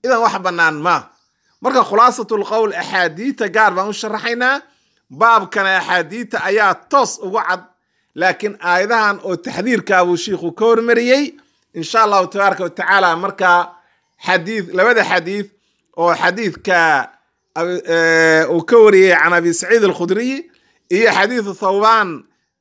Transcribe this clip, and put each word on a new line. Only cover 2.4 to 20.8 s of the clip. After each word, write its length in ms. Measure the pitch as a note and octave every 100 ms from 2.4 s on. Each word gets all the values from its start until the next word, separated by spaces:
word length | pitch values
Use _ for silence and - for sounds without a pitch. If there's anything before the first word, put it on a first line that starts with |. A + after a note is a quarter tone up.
qowl 260 | G3 A3 A3
axaadiita 720 | F3 - F#3+ F3 D#3+ B3+ C4+ G#3
gaar 240 | G#3+ G#3+
baan 140 | F3+ G3+
u 40 |
sharaxaynaa. 640 | G3+ A3 G#3 A#3+ A#3 B3+ C#4 _ _ _ _ _
Baabkana 600 | C3 A3+ A3+ G3 G#3 F#3+ F#3
axaadiita 640 | E3+ F3+ D#3+ A3 A#3+ A3+
ayaa 300 | F3 G#3 G3+ G3 _
toos 240 | C#4 B3 -
ugu 180 | G3+ G#3+
cad, 220 | F3 F#3 - _ _ _ _ D3+
laakiin 380 | F3+ F3+ G#3 G3+
aayadahan 560 | F3 F3+ G#3 A#3 G#3 G3+
oo 120 | F#3 F3
taxdiirka 600 | - - A3 A3+ - F#3
buu 120 | F3+ E3+
shiikhu 320 | G#3+ F#3 E3+
ka 120 | D#3+
hormariyey. 600 | A3+ A3+ A#3 A3+ A#3+ C4+ D4 - _ _ _
Insha 240 | E3 D#3+ A3+
Allahu 240 | G#3+ G3+ F3+
tabaaraka 360 | G3+ G3 F#3
wa 60 | F3
tacaala, 460 | - F3 G3 F3+ E3
marka 340 | F#3+ F#3+ F#3 F3 F3 - _ _ _ _
xadiis, 420 | - F#3 E3+ A3 F3
labada 280 | F3+ G#3+ A#3
xadiis 420 | F#3 F#3 E3 G3+ G3+ _ _ _ _ -
oo 160 | E3+
xadiidka 640 | E3 F3+ F#3 G#3 - - F3 E3 C#3+ - _ _ _ _ D#3
Abi-, 260 | E3+ F3+ -
ee, 580 | E3 E3 E3 D#3+ D#3+ D3
uu 160 | E3
ka 120 | D#3+ A#3
wariyey 380 | G#3+ F#3+ F#3+ E3+
can 160 | E3
Abi 180 | F3 E3+
Saciid 300 | E3 F3+ A#3
al-Khudriy 480 | G3+ F3 F3 F#3+ B3 C4+ E4+ _ _ _